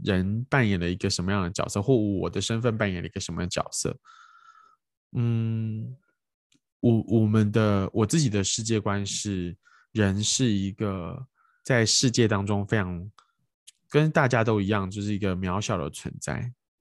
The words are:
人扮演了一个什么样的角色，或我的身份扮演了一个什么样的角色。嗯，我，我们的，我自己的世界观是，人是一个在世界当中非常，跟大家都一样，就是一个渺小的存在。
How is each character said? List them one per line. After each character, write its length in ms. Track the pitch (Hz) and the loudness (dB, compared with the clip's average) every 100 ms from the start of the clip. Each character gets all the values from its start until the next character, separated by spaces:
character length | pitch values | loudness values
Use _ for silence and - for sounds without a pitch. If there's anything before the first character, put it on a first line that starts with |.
| - | 0
人 360 | 92 92 107 127 | 2 2 -2 0
扮 220 | 143 113 | 2 4
演 120 | 95 | 2
了 100 | 85 | 0
一 60 | 92 | -2
个 140 | 98 | -2
什 140 | - | -2
么 100 | 90 | -2
样 100 | 101 | -2
的 60 | 90 | -2
角 180 | 98 - | -4 -4
色， 140 | 104 | -2
或 120 | 101 | 2
我 360 | 127 107 98 87 | 2 2 0 -2
的 100 | 92 | -4
身 220 | 98 113 | -4 -2
份 160 | 120 110 | -2 0
扮 140 | 104 | -2
演 100 | 90 | -2
了 60 | 87 | -6
一 40 | |
个 80 | - | -8
什 120 | - | -8
么 80 | 85 | -6
样 40 | 87 | -4
的 40 | |
角 180 | - - | -4 -6
色。 220 | - - - _ - - - - - _ _ _ _ _ | -4 -6 -6 _ -20 -20 -20 -20 -20 _ _ _ _ _
嗯， 840 | 127 117 113 113 113 110 110 117 127 _ _ _ _ _ _ _ _ | -4 0 0 -2 -2 -4 -6 -10 -14 _ _ _ _ _ _ _ _
我， 200 | 120 113 - | 4 4 4
我 180 | 117 110 | 4 4
们 240 | 110 104 | 4 4
的， 400 | 107 107 101 95 | 4 2 2 0
我 120 | - 107 | 0 2
自 140 | 170 | 2
己 100 | 139 | 2
的 140 | 101 | 2
世 180 | 95 - | 0 -2
界 160 | 113 113 | -2 -2
观 280 | 101 101 98 | 0 -4 -4
是， 500 | - 107 95 87 90 _ _ _ | -6 -4 -4 -4 -10 _ _ _
人 280 | 110 101 98 | 0 2 2
是 240 | 107 - 131 | 0 0 2
一 260 | 101 98 | 2 -2
个 520 | 98 107 95 85 - 131 _ _ _ | -4 -4 -4 -8 -10 -14 _ _ _
在 220 | - 127 110 | 0 2 4
世 260 | - 131 | 4 2
界 160 | 113 113 | 4 4
当 180 | 104 98 | 2 0
中 200 | 104 101 | -2 0
非 80 | 110 | -2
常， 340 | 92 87 92 - _ _ _ _ - _ _ | -2 -6 -10 -16 _ _ _ _ -20 _ _
跟 220 | 151 156 | 2 2
大 160 | 151 131 | 2 2
家 160 | 120 | 2
都 160 | 113 107 | 2 2
一 80 | 98 | 2
样， 240 | 107 95 | 0 -2
就 100 | 98 | -4
是 120 | 104 | -4
一 40 | 104 | -2
个 160 | 98 | -2
渺 280 | 92 92 92 | -2 -2 -4
小 160 | - 98 | -2 -2
的 120 | 73 | -4
存 240 | - - - | -8 -12 -10
在。 200 | - 64 123 123 _ _ | -8 -6 -6 -10 _ _